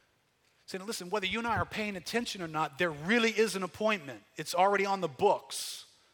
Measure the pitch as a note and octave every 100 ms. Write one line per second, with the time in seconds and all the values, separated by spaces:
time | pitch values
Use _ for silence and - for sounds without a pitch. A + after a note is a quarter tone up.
0 | _ _ _ _ _ _ - F#3+ G3 A3+
1 | F3+ G#3 F#3 G#3 A#3 G#3 E3 - G#3+ F#3+
2 | - A3+ A#3+ G3+ E3+ D#3 D#3 C#3 F3 D3
3 | D#3 A#3+ A3+ G#3+ A3 F3+ F3+ - G#3+ G#3
4 | C#3 A#2 - - D#3+ F3 F#3+ G3+ G3+ G3
5 | E3+ C3 G3 D#3+ - - - - - _
6 | _